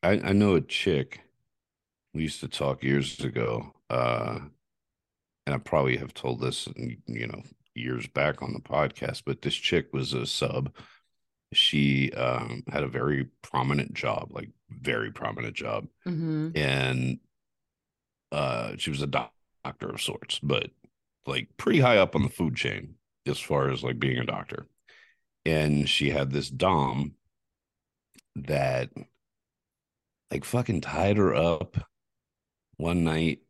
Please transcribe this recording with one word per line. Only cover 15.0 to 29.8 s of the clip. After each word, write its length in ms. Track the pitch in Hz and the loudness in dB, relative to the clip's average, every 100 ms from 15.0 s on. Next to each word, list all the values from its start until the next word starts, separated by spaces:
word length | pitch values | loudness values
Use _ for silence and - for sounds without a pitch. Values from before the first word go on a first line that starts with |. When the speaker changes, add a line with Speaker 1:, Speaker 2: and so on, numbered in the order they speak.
| 55 | -4
Speaker 1:
prominent 440 | 53 - 53 58 - | -6 -6 -6 -8 -6
job. 320 | - 53 - _ - | -6 -6 -8 _ -6
Speaker 2:
Mm-hmm. 420 | 160 165 156 156 165 | -4 -2 -2 -2 -2
Speaker 1:
And, 640 | 139 135 131 127 - - _ _ _ _ _ _ _ _ _ _ _ | 0 0 0 0 -2 -4 _ _ _ _ _ _ _ _ _ _ _
uh, 420 | 73 69 62 57 50 | -2 -2 -2 -6 -6
she 140 | - | -4
was 100 | 69 | -2
a 60 | 69 | -2
doc-, 260 | 67 - _ _ _ - | -2 -4 _ _ _ -14
doctor 240 | - - | -10 -10
of 100 | - | -6
sorts, 360 | - - - - | -6 -8 -6 -4
but, 300 | 71 65 - _ - _ _ _ - | 0 0 -2 _ -20 _ _ _ -6
like, 240 | 135 113 _ | -6 -6 _
pretty 220 | - 165 | 4 6
high 180 | 127 110 | 8 8
up 180 | 92 78 | 8 4
on 60 | |
the 80 | 67 | 0
food 260 | - 82 62 | 0 -2 0
chain 380 | - 50 - - _ _ - | -4 -4 -10 -18 _ _ -6
as 140 | 69 | -6
far 320 | - 73 69 | 0 2 2
as, 100 | 65 | 0
like, 140 | 65 62 | -4 -2
being 200 | 67 62 | 0 0
a 60 | 60 | -2
doctor. 420 | - - 50 - _ _ - - _ _ _ | -4 -8 -14 -14 _ _ -20 -20 _ _ _
And 460 | - 78 76 73 67 | 0 2 4 2 2
she 220 | - 71 | 2 2
had 180 | 73 69 | 0 0
this 180 | 69 69 | -2 -4
dom 640 | 65 90 85 67 64 71 - _ _ _ _ _ _ _ _ _ - _ - | 0 2 4 2 -2 -4 -8 _ _ _ _ _ _ _ _ _ -20 _ -14
that, 560 | 67 73 67 64 64 - - _ _ _ _ _ _ _ | -2 0 0 0 -4 -8 -18 _ _ _ _ _ _ _